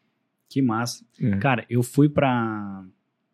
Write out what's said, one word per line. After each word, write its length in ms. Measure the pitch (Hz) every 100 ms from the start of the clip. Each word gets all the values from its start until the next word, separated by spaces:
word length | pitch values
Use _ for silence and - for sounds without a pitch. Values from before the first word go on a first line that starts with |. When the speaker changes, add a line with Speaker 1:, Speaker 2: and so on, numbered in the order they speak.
| _ _ _ _ _
Speaker 1:
Que 140 | 139
massa. 420 | 127 110 120 - _ -
Speaker 2:
É. 160 | 120 98
Speaker 1:
Cara, 280 | 139 117 -
eu 140 | 120
fui 260 | 120 143 147
pra, 800 | 147 135 123 113 107 101 95 95 _ _ _ _